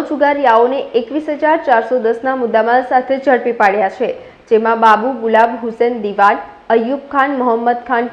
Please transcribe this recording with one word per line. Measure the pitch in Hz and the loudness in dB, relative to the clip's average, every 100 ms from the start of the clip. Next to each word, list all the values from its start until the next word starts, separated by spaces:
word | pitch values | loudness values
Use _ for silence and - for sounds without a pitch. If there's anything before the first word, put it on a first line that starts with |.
| 302 | 0
જુગારીયાઓને | 277 285 285 262 226 240 269 262 233 | 0 0 2 2 4 2 0 -4 -4
એકવીસ | 233 294 302 294 | -4 -6 -6 -2
હજાર | 302 330 320 | 0 0 2
ચારસો | 233 226 254 220 | 0 2 -2 -2
દસના | 233 262 262 | -2 -4 -4
મુદ્દામાલ | 233 220 226 240 254 | 0 0 2 0 2
સાથે | 262 254 269 | -2 0 -2
ઝડપી | 269 247 233 233 | 0 0 0 0
પાડ્યા | 208 196 196 - | 2 2 -2 -2
છે, | 214 - - - - | -6 -6 -12 -20 0
જેમાં | 220 226 226 | 0 2 2
બાબુ | 226 208 233 254 | 4 4 0 -4
ગુલાબ | 226 220 226 240 | 0 2 2 0
હુસેન | 233 220 240 240 202 | -8 -2 -2 -2 -6
દિવાન, | 202 202 254 - - - | 2 2 2 -4 -14 -2
અય્યુબ | 226 226 269 - | 0 0 -4 -4
ખાન | 285 269 277 | -2 -2 -2
મોહમ્મદ | 247 233 240 240 240 | -2 0 0 -2 -2
ખાન | 240 240 | -4 -2